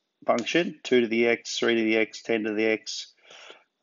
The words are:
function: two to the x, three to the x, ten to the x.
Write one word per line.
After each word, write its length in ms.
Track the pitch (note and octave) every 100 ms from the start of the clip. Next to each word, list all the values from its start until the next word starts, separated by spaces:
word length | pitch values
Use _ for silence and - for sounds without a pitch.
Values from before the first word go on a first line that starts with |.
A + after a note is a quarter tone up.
| _ _ -
function: 520 | A#2+ G#2+ E3 F3+ D#3
two 200 | - B2
to 40 | A2+
the 200 | A2+ A#2
x, 320 | A#2 - -
three 160 | A#2+
to 80 | A#2
the 140 | A2 A2
x, 260 | G#2+ -
ten 220 | - A#2
to 80 | A2
the 120 | G#2+
x. 480 | A2 G#2+ - - - _ _ - - - _ _